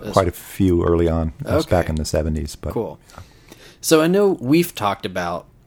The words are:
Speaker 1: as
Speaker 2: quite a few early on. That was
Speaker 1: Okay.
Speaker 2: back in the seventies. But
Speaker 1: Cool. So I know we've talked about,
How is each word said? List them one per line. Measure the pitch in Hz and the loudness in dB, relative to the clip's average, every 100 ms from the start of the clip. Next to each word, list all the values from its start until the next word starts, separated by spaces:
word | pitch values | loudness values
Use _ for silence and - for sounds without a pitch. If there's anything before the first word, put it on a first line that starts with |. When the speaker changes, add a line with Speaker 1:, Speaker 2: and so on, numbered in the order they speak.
| 107 | 0
Speaker 1:
as | |
Speaker 2:
quite | 98 90 | 2 2
a | |
few | - - - 95 85 | -2 -10 0 2 4
early | 87 85 85 | 4 4 2
on. | 80 80 - | 2 -2 -6
That | - 151 | -2 -2
was | 160 | 2
Speaker 1:
Okay. | 90 | 0
Speaker 2:
back | - | 0
in | 78 | -2
the | 76 | -2
seventies. | 82 78 78 76 - | -2 -2 -4 -6 -8
But | 76 | -8
Speaker 1:
Cool. | 123 92 78 _ - - - - - - - | -6 -8 -10 _ -20 -20 -20 -20 -20 -20 -8
So | - 160 | 2 2
I | 160 | 4
know | 196 202 175 | 2 2 0
we've | 120 160 165 - | 2 2 2 -2
talked | 101 95 104 | -4 -4 -6
about, | 92 87 85 - _ | -6 -6 -6 -10 _